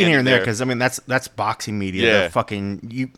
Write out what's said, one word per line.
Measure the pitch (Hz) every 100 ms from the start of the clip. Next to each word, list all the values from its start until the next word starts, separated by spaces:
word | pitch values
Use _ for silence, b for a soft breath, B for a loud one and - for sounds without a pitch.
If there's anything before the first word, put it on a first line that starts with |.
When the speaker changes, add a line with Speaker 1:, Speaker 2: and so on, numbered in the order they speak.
Speaker 1:
standing | 175
Speaker 2:
here | 143
and | 127
there, | 123
Speaker 1:
there. | 104
Speaker 2:
'cause, | 110
I | 131
mean, | 120
that's, | 127 - -
that's | 127 -
boxing | - 107 110 - 104
media. | 95 95 113
Speaker 1:
Yeah. |
Speaker 2:
They're | 104 87
fucking, | 120 - 104 98 101 117
you, | 123 127